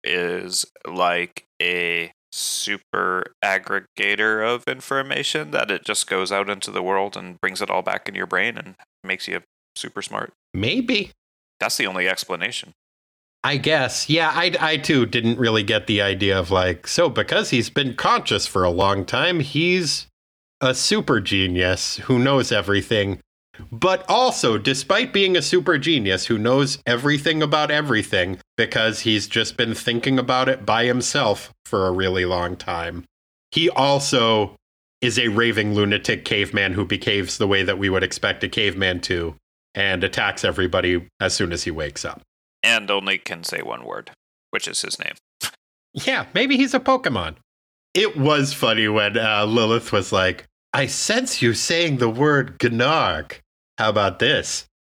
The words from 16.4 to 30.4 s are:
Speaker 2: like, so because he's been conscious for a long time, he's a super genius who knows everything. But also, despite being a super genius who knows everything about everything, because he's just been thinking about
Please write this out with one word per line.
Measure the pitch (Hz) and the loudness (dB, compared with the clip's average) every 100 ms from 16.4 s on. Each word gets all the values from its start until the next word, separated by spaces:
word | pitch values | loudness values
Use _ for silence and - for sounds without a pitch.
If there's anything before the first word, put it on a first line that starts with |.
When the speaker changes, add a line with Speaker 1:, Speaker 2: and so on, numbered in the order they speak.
| 90 | 2
Speaker 2:
like, | 95 92 87 - | 2 2 0 -4
so | - 170 | 0 0
because | 110 104 180 220 | 2 0 0 0
he's | 127 110 | 0 0
been | - 131 110 | 0 -2 0
conscious | 190 233 - 101 - | 0 0 2 -2 0
for | 98 | 0
a | 90 | 2
long | 87 98 98 90 | 2 2 2 -2
time, | 120 165 175 | 0 0 0
he's | 143 143 175 185 156 - - _ _ _ _ - | -2 0 2 2 0 -4 -8 _ _ _ _ -2
a | 131 | 0
super | 160 - 214 - 117 | 0 0 0 2 0
genius | 92 98 92 90 90 92 - - | 2 0 0 2 2 0 -2 -6
who | - 127 | 0 2
knows | 135 139 120 | 4 2 2
everything. | 107 92 101 - 110 98 92 _ _ _ - - | 0 2 0 0 0 0 -2 _ _ _ -20 -14
But | 117 180 185 - | -2 0 0 2
also, | 214 254 233 127 107 | 2 2 2 0 0
despite | 101 135 - 196 - | 0 -2 0 0 0
being | 202 190 180 | 2 2 2
a | |
super | 147 185 180 151 | 2 0 2 0
genius | 160 151 98 95 - | 2 2 2 0 0
who | 110 | 0
knows | 113 135 143 - - | 2 2 2 -2 -2
everything | 120 143 147 160 156 | 0 2 0 2 2
about | 151 156 151 | 2 2 2
everything, | 147 147 110 - 98 90 95 - - | 0 2 0 0 0 0 -4 -8 -4
because | 113 123 110 110 | -2 2 0 0
he's | 117 107 101 | 0 0 0
just | 117 110 - | -2 -2 -2
been | 117 110 | -2 -2
thinking | - 117 135 131 | -2 -2 2 2
about | 120 127 | 2 2